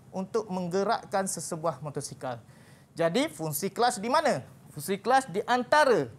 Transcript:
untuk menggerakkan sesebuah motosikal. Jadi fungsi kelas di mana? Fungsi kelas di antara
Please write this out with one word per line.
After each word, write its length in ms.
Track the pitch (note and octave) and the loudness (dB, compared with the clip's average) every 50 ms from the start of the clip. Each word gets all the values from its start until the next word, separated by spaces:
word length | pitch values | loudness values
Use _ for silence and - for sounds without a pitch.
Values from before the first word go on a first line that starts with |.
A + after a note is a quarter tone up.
| - - | -20 -10
untuk 400 | - F#3 F#3+ F#3+ - A3+ - - | -8 -8 -8 -2 -2 -4 -2 -2
menggerakkan 720 | F#3 F#3 F3+ F3 E3+ G3 G3 G3+ A3+ - - - - F#3+ F#3+ | -4 -4 -4 -2 0 0 2 2 0 -2 -2 -2 -2 -2 -2
sesebuah 520 | F#3+ - F3 C#3+ - F3+ D#3+ D#3 E3+ D#3+ - | -2 -4 -6 -6 -8 -8 -2 -2 -4 -4 -4
motosikal. 600 | D3+ D3 C3+ D3 C3+ - C3 - C#3+ B2+ A#2+ A2+ - - - - - - - - - _ | -10 -8 -8 -8 -8 -8 -12 -10 -8 -8 -8 -8 -12 -20 -20 -20 -20 -20 -20 -20 -20 _
Jadi 380 | _ D#3+ E3 E3 E3+ A#3+ D4 D#4+ | _ 0 0 2 2 2 0 0
fungsi 400 | - - D#3+ D#3 D3 - - F#3+ | -2 -6 -6 -4 -4 -2 -4 -4
kelas 260 | - G#3+ A#3 B3 - | 0 2 2 2 2
di 140 | G3+ F#3+ A#3 | -2 -2 2
mana? 320 | C4+ D#4+ D#4+ C4 G3+ B2+ A#2 - - - - - | 2 2 4 2 0 0 -4 -10 -18 -20 -20 -16
Fungsi 280 | - D3+ - - G3 | -14 -12 -6 -4 -6
kelas 320 | F#3+ - A3 C4 C4+ B3+ - | -4 2 2 2 4 2 0
di 160 | E3 G#3 - | -4 -4 0
antara 640 | - A#3+ B3+ A#3+ - D4+ D4+ D4+ - A3+ E3+ C3+ A#2 - | 0 0 0 2 4 6 6 6 6 4 4 2 -2 -6